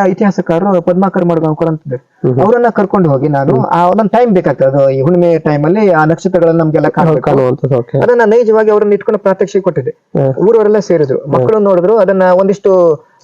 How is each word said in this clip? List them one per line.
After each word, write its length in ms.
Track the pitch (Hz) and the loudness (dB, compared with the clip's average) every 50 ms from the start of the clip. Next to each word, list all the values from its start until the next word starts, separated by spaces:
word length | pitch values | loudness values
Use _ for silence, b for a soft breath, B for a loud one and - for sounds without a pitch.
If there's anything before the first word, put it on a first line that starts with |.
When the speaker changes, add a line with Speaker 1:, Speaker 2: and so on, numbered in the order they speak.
| 202 | 2
Speaker 1:
ಇತಿಹಾಸಕಾರರು 720 | 190 196 - 220 202 180 - 180 - 165 165 185 202 190 175 | 0 0 0 -2 -2 -2 -2 -2 -2 -2 -2 0 0 0 0
ಪದ್ಮಾಕರ್ 440 | 165 - 175 185 196 190 - 196 180 | 0 0 0 0 0 -2 -2 -2 -2
ಮಡ್ಗಾಂವ್ಕರ್ 420 | 175 170 165 160 156 156 151 170 | 0 -2 0 -2 -2 -2 -2 -2
ಅಂತಿದ್ದಾರೆ. 520 | 170 160 151 - 139 127 135 _ _ _ - - | -4 -4 -6 -8 -10 -12 -12 _ _ _ -6 -4
Speaker 2:
ಹ್ಮ್, 100 | 135 123 | -2 0
ಹ್ಮ್. 120 | 123 170 | 0 0
Speaker 1:
ಅವ್ರನ್ನ 200 | 208 240 240 240 233 | 0 0 0 0 0
ಕರ್ಕೊಂಡು 400 | 214 - 202 190 - 202 180 156 | 0 -2 -2 -2 0 0 0 0
ಹೋಗಿ 180 | 139 131 139 | 0 0 -2
ನಾನು, 280 | 156 147 139 139 139 135 | -2 -2 -2 0 0 0
Speaker 2:
ಹ್ಮ್. 100 | 127 131 | -2 -2
Speaker 1:
ಆ 220 | - - 170 175 | -2 0 0 0
ಒಂದೊಂದ್ 240 | 180 190 202 220 190 | 0 0 0 0 0
ಟೈಮ್ 200 | - 220 247 240 | 2 0 2 2
ಬೇಕಾಗ್ತದೆ, 360 | 202 180 165 165 135 - 135 | 2 0 0 0 -2 0 0
ಅದು 220 | 135 135 143 139 135 | 0 2 2 0 0
ಈ 120 | 135 135 | 0 0
ಹುಣ್ಣಿಮೆ 380 | 131 160 180 175 175 170 165 156 | 0 0 2 2 2 2 0 0
ಟೈಮ್ 260 | 156 160 151 147 147 | 0 -2 -2 0 0
ಅಲ್ಲಿ 260 | 156 180 214 214 196 | 0 0 2 2 2
ಆ 140 | 170 156 151 | 2 2 2
ನಕ್ಷತ್ರಗಳನ್ನ 540 | 156 165 165 - 190 190 175 170 165 160 165 | 0 0 -2 -2 -2 0 0 2 2 2 0
ನಮ್ಗೆಲ್ಲ 280 | 165 156 151 160 151 | 0 0 0 0 0
Speaker 2:
ಹೌದು, 80 | 151 - | -2 0
Speaker 1:
ಕಾಣ್ಬೇಕು. 260 | 170 160 160 156 135 | 0 0 0 0 0
Speaker 2:
ಕಾಣುವಂಥದ್ದು, 560 | - 147 - 139 131 127 127 - - 127 135 | 0 0 0 0 0 0 -2 -2 -2 -2 -2
ಓಕೆ. 200 | 120 117 - - | -2 -2 -2 -4
Speaker 1:
ಅದನ್ನ 240 | 135 - 220 240 240 233 | -2 0 2 2 2 2
ನೈಜವಾಗಿ 460 | 208 214 240 240 214 214 220 220 214 | 2 2 2 2 2 2 2 2 2
ಅವ್ರನ್ನ 220 | 208 208 208 208 202 | 2 2 2 0 -2
ಇಟ್ಕೊಂಡು 260 | 196 - - 220 196 | -2 -2 -4 -4 -2
ಪ್ರಾತ್ಯಕ್ಷಿಕೆ 440 | - 196 190 196 202 185 - 196 185 | -2 -2 -2 -2 -4 -2 -2 -2 -2
ಕೊಟ್ಟಿದ್ದೆ. 280 | 180 156 151 123 151 | -2 -4 -4 -6 -6
Speaker 2:
ಹ್ಮ್. 560 | - _ _ _ - 156 139 135 131 - 170 | -8 _ _ _ -4 -2 -2 -2 0 0 0
Speaker 1:
ಊರವರೆಲ್ಲ 320 | 202 233 226 214 202 214 214 | 2 2 2 2 2 0 0
ಸೇರಿದ್ರು, 380 | 190 - 180 165 151 131 127 | 0 0 0 0 0 0 -2
Speaker 2:
ಹ್ಮ್. 160 | - - 147 135 | -4 -4 -4 -2
Speaker 1:
ಮಕ್ಕಳು 260 | 131 127 120 220 214 | -2 0 0 0 0
ನೋಡಿದ್ರು, 380 | 202 196 190 175 170 185 226 | 2 2 0 2 2 2 2
ಅದನ್ನ 260 | 226 196 185 196 190 185 | 2 2 2 2 0 2
ಒಂದಿಷ್ಟು 800 | 180 180 185 196 190 196 - - 202 185 185 175 165 151 - b b b b | 2 2 2 2 0 -2 -2 0 0 2 2 2 2 0 -2 b b b b